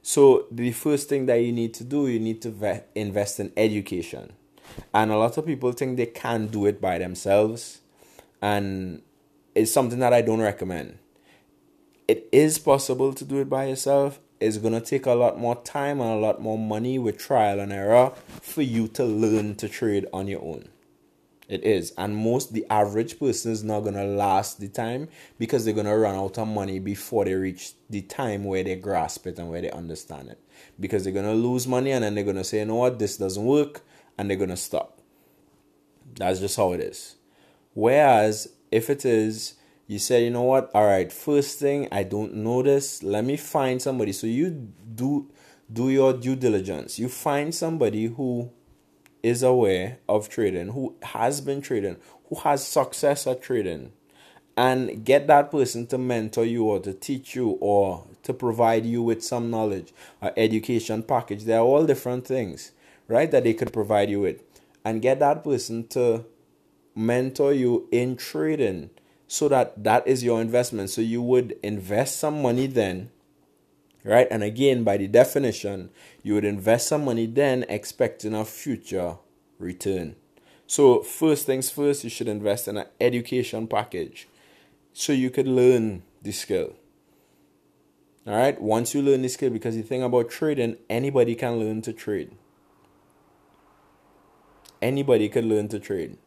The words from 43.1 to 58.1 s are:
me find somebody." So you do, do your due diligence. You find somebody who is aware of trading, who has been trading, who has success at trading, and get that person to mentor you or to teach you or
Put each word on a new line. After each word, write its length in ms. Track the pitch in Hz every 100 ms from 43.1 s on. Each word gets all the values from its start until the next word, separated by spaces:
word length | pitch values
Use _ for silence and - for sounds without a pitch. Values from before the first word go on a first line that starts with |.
| 104
me 120 | 120 151
find 460 | - 156 131 127
somebody." 300 | 139 131 113
So 140 | - 113
you 420 | 120 180 156 113 - 107
do, 340 | 110 127 143 135 _ - _ _
do 200 | 113 127
your 240 | 135 151
due 220 | 127 123 131
diligence. 600 | 127 104 95 78 58 -
You 100 | 123
find 460 | - 160 143 147
somebody 520 | 165 165 165 117 104 113
who 460 | 120 131 123 123 _ _ _ _ _ _ _
is 220 | 117 120
aware 540 | 127 127 107 90 98 123 -
of 200 | 107 104
trading, 420 | - 104 90 90
who 260 | 127 131 -
has 400 | - - 117 143
been 200 | 139 139
trading, 340 | 139 117 98 87 - - _
who 60 | 156
has 260 | 151 143 -
success 580 | 151 131 - 147 143
at 160 | - 127
trading, 520 | - 123 95 80 62 _ _ _ - - _ -
and 480 | 127 127 123 110
get 240 | 110 139 143
that 200 | 147 143
person 380 | 151 123 120 117
to 100 | 127
mentor 480 | 127 120 110 117
you 200 | 117 117
or 160 | 110 101
to 120 | 98
teach 440 | 92 - 135 - 127
you 140 | 117 -
or 440 | 101 104 95 87 -